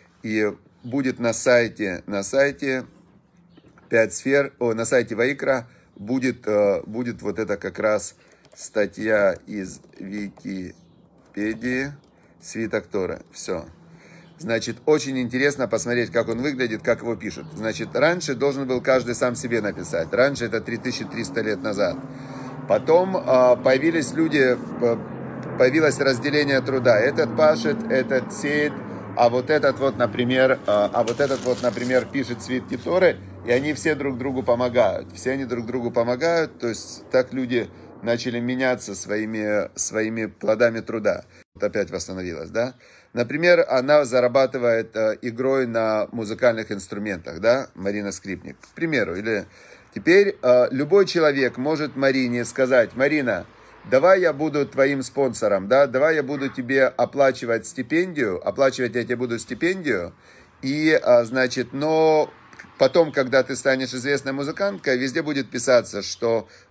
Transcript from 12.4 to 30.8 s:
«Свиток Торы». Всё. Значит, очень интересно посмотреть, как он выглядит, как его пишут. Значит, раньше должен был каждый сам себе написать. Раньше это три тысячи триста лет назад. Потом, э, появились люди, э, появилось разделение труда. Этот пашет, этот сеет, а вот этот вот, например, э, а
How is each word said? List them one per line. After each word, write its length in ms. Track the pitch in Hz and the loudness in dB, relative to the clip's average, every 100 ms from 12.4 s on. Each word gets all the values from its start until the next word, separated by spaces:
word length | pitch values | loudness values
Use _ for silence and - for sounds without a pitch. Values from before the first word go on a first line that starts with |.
«Свиток 460 | - 113 110 110 - | -12 -8 -4 -4 -4
Торы». 340 | 101 90 - - | -4 -4 -6 -14
Всё. 340 | - - 87 - - - - - - - - | -12 -8 -8 -8 -18 -20 -20 -20 -20 -20 -12
Значит, 380 | 98 113 117 113 151 | -4 -4 -4 -4 2
очень 320 | 151 135 131 | 2 0 -4
интересно 480 | 120 127 143 135 110 | -2 0 0 0 -2
посмотреть, 440 | 113 120 120 113 | -2 0 -2 0
как 180 | 120 113 | 0 -2
он 140 | 117 | -2
выглядит, 400 | 147 127 120 107 | -4 -2 -4 -2
как 180 | 123 113 | -2 -2
его 140 | 117 101 | -4 -6
пишут. 320 | 98 69 - 98 | -8 -10 -12 -8
Значит, 400 | 110 104 104 - | -6 -6 -6 0
раньше 400 | 160 175 147 117 | 0 0 -4 -2
должен 320 | 143 135 131 | -2 -2 -4
был 140 | 123 | -2
каждый 340 | 135 131 120 117 | 2 2 0 -2
сам 200 | - - | -2 -2
себе 260 | 120 117 | -4 -2
написать. 520 | 101 85 90 87 - | -2 -6 -4 -4 0
Раньше 320 | 107 139 135 113 | 2 2 0 -4
это 160 | 110 | -4
три 160 | 110 117 | -6 -6
тысячи 280 | 127 - 104 | -6 -6 -8
триста 360 | 113 110 113 | -8 -6 -4
лет 220 | 107 95 | -2 -4
назад. 340 | 107 101 92 87 - - - - - - - | -4 -2 -2 -4 -10 -14 -14 -14 -12 -10 0
Потом, 500 | 107 127 170 185 185 | 0 4 4 4 -2
э, 400 | 131 127 123 120 | 2 6 6 6
появились 500 | 131 131 165 165 - | 4 2 2 0 0
люди, 420 | 160 160 147 127 120 | 0 2 4 4 2
э, 420 | - - 120 117 - - - - - - | -4 -2 0 0 -6 -12 -12 -10 -6 2
появилось 400 | 127 156 156 131 | 4 4 2 4
разделение 640 | 135 120 143 147 143 135 | 2 0 0 0 2 0
труда. 380 | 127 135 120 107 | 0 2 4 4
Этот 360 | 131 160 123 156 | 4 2 0 4
пашет, 420 | 156 147 151 - - | 4 4 0 -2 0
этот 420 | 131 123 131 120 | 0 0 -2 -2
сеет, 420 | - 143 147 147 143 - - - - | -6 -2 0 -2 -4 -10 -12 -6 2
а 140 | 120 | 2
вот 200 | 123 120 | 2 0
этот 300 | 151 139 123 | 2 2 2
вот, 180 | 135 107 | 0 0
например, 540 | 117 113 123 131 131 | -2 0 0 4 4
э, 60 | - - | 2 2
а 360 | 104 | 2